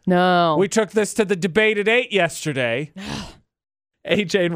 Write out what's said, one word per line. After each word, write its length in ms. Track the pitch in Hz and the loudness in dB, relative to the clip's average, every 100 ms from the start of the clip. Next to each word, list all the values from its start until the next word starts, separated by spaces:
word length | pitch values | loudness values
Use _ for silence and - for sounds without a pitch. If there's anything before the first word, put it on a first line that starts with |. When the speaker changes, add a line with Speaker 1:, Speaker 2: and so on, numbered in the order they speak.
| - | 0
Speaker 1:
No. 500 | 180 185 175 170 151 | 2 4 4 4 2
Speaker 2:
We 100 | 196 | 0
took 220 | 220 214 | 0 0
this 200 | 220 202 | 0 -2
to 100 | - | 0
the 100 | 202 196 | -2 0
debate 400 | 180 160 214 208 | -2 2 2 2
at 100 | 202 | 0
eight 240 | 240 254 | 0 0
yesterday. 800 | 196 170 - 156 135 120 120 151 - | 0 0 -2 -6 -2 -2 -2 -6 -12
Speaker 1:
<sighs> 1080 | 196 143 190 - _ _ _ _ _ _ | -12 -10 -12 -18 _ _ _ _ _ _
Speaker 2:
A 200 | 147 175 | -2 0
J 220 | 185 202 | 0 0
and 80 | 175 | 0